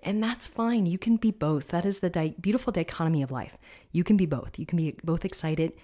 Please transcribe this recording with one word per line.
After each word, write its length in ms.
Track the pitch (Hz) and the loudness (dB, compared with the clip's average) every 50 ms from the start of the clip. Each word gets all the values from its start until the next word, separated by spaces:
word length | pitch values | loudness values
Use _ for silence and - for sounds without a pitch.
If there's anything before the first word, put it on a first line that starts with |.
and 220 | - - 202 214 220 | -4 -4 -2 0 0
that's 240 | 226 247 240 - | -2 -2 -2 -4
fine. 400 | - - - 226 233 240 226 190 | -4 -2 -2 0 2 2 2 2
You 100 | 170 175 | 2 0
can 200 | 185 - 226 233 | 0 2 2 2
be 120 | 220 - 220 | 2 2 0
both. 380 | 208 - 147 151 156 143 139 | 0 0 0 0 0 0 -2
That 180 | - - 170 180 | -2 -2 -2 0
is 140 | 202 202 208 | 2 2 2
the 100 | - 175 | 2 0
di-, 240 | - 170 156 156 - - | 0 0 -2 -2 -2 -4
beautiful 320 | 165 190 226 254 - 254 190 | -2 0 0 0 0 -2 -2
dichotomy 480 | 180 165 - - - 165 160 160 147 | -2 -2 -4 -4 -2 0 0 2 0
of 80 | 135 131 | 0 -2
life. 280 | 131 123 - - - - - - - - - _ | -4 -8 -8 -10 -14 -20 -20 -20 -20 -20 -14 _
You 120 | - 165 175 | -2 0 2
can 140 | - 214 | 4 4
be 80 | 196 185 | 4 4
both. 320 | 147 143 - - - - | 2 0 -4 -6 -8 -10
You 80 | - 156 | -10 -6
can 140 | - 175 170 | -4 -2 -2
be 160 | 160 151 - - - | -2 -2 -4 -6 -4
both 220 | 165 165 165 - | -2 -2 -2 0
excited 480 | - - - - 160 156 160 160 165 - - | 2 2 4 4 2 2 0 -2 -2 -4 -8